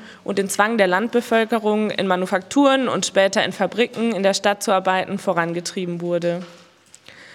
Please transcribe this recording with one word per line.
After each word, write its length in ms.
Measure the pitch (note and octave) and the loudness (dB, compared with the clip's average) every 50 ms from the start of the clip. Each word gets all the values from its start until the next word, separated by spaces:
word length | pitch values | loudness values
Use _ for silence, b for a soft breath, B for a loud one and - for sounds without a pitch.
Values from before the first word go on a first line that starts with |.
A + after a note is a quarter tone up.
| B B B B B | B B B B B
und 140 | - G3 G3 | -6 -2 -2
den 100 | G3 G3 | -2 -2
Zwang 280 | - - G3+ A3 A#3 A3 | 0 0 0 2 2 2
der 100 | G3 F3+ | 2 4
Landbevölkerung 1040 | F3+ F#3+ A3+ A#3 - A#3+ A#3 - A3+ A3+ A3+ A3 A#3+ A3 G#3 G#3+ G#3+ G#3+ G#3+ G3+ | 2 2 0 0 0 -2 0 2 2 2 2 2 0 0 0 0 0 0 0 -2
in 160 | - - F#3+ F#3+ | -2 -2 0 0
Manufakturen 800 | F3+ F3+ F#3 F#3 G#3 F#3+ F#3 - - C#4 C#4+ C4+ C4+ C4+ B3+ G#3+ | 0 0 0 0 -2 -2 -2 0 2 4 4 6 4 4 2 0
und 180 | A#2+ F#3+ F3+ | -2 -2 -2
später 380 | - - G3 G3 G3 - A3 - | 0 2 4 4 4 4 0 0
in 80 | F#3 | 0
Fabriken 640 | F#3 - G3 F3+ - G#3 A#3+ A#3 - A3+ A#3 A#3 G#3+ | 0 -2 -2 -2 0 0 -2 -2 -2 -2 -2 -2 0
in 100 | F3+ G3 | 0 0
der 100 | F#3+ G3 | 0 0
Stadt 300 | - - G#3 G3+ G#3 - | 2 0 -2 -2 -2 0
zu 80 | A3+ | 0
arbeiten 480 | G3 F#3+ F#3 F#3+ F#3 F#3 - - G3 F#3+ | 0 2 2 2 0 0 -2 -4 -6 -6
vorangetrieben 800 | - G3+ F3 E3+ E3 E3+ E3+ F3 E3+ - - G3 F3+ F3 F3 E3+ | -2 -2 0 0 0 -2 -2 -6 -8 -8 -8 -6 -6 -6 -6 -6
wurde. 420 | F3 F3 F3 E3+ E3+ F3 E3+ F3+ F3+ - B B B B B B _ _ - - B B B B B B B | -4 -4 -2 -2 -2 -2 -4 -4 -8 -12 B B B B B B _ _ -20 -20 B B B B B B B